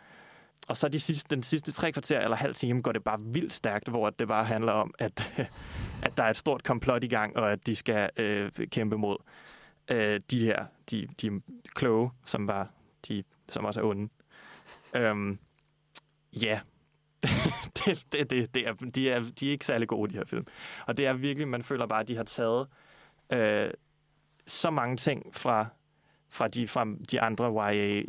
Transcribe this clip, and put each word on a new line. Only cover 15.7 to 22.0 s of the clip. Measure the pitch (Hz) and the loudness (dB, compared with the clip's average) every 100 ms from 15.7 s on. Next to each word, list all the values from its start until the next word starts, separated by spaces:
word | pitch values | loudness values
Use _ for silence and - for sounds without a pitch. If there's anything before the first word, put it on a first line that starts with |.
| _ _ - _ _ _ - | _ _ -12 _ _ _ -4
ja. | 113 107 - _ _ _ _ - | 0 0 -4 _ _ _ _ -4
<laughs> | 139 - - - - - - | 0 2 0 -2 -10 -4 0
Det, | 180 - | -2 -2
det, | 147 135 | -2 0
det, | 127 117 | 2 2
det | 127 113 | 0 -2
er, | 104 123 | -4 -4
de | 131 131 | 0 2
er, | 123 117 - | 2 -2 -4
de | 139 | -2
er | |
ikke | 143 | -2
særlig | - 120 113 | 0 0 0
gode, | 107 - | 0 -2
de | - | -2
her | |
film. | - - - - - - - | -6 -6 -8 -12 -16 -12 -6
Og | 123 | 0
det | 135 | 0
er | |
virkelig, | 127 139 139 143 | 0 -2 -2 -2
man | 123 | -4
føler | 120 135 117 | -2 -2 0
bare, | 110 | 0